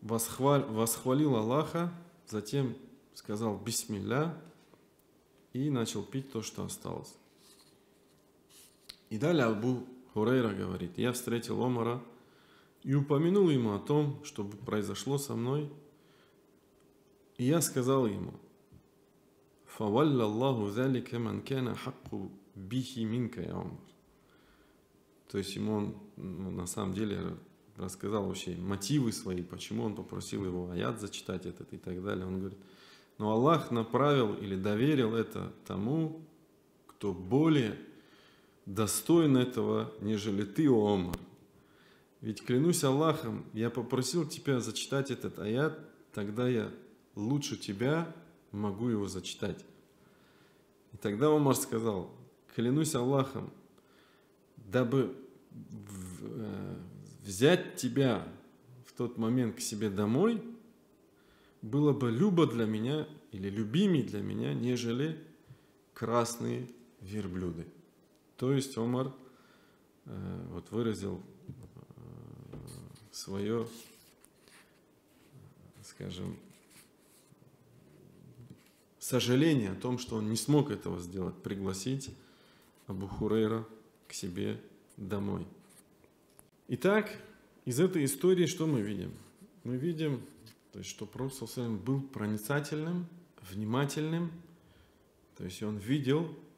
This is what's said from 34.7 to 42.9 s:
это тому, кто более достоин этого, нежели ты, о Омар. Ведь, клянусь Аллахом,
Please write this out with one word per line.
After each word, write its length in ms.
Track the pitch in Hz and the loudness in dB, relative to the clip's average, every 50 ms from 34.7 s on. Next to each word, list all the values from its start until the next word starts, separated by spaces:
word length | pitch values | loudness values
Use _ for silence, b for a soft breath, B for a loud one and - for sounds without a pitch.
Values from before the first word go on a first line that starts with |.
| 104 107 131 151 156 131 117 110 113 | 2 4 4 4 6 4 4 2 2
это 360 | 113 107 - - 98 90 - - - - | 0 0 -2 -4 -6 -8 -8 -10 -12 -10
тому, 580 | - 98 95 104 123 151 160 160 151 156 - - - - - _ _ _ _ _ _ _ _ _ | -6 -4 -2 0 0 2 2 0 0 -4 -8 -14 -18 -20 -20 _ _ _ _ _ _ _ _ _
кто 260 | - - - 104 101 | -20 -10 -6 -4 -2
более 640 | 90 92 92 92 123 143 160 160 156 139 117 104 - - - - B B B B B B B B B B B B B B - | -2 -2 0 2 4 6 6 6 6 6 4 2 -2 -6 -10 -16 B B B B B B B B B B B B B B -14
достоин 720 | 101 95 110 110 98 - - - - 165 170 160 143 131 | -6 -2 0 0 2 0 0 4 6 8 8 8 8 8
этого, 560 | 127 120 127 - 113 104 107 110 110 113 - - - | 6 6 4 2 0 0 2 2 0 0 -2 -6 -4
нежели 420 | 101 104 110 101 101 110 98 101 | -2 0 0 0 0 0 0 0
ты, 280 | 107 98 - 156 160 139 | 0 0 2 4 6 6
о 240 | 123 107 104 104 104 | 8 8 6 6 4
Омар. 240 | 95 87 90 82 - - - - - - - b b b b b b b b b b b b b - | 4 2 0 -4 -6 -8 -12 -20 -20 -20 -20 b b b b b b b b b b b b b -10
Ведь, 200 | 117 110 104 - | -8 -8 -8 -6
клянусь 400 | - - 123 127 156 175 170 - | -2 0 2 4 4 4 4 4
Аллахом, 640 | 147 135 | 4 4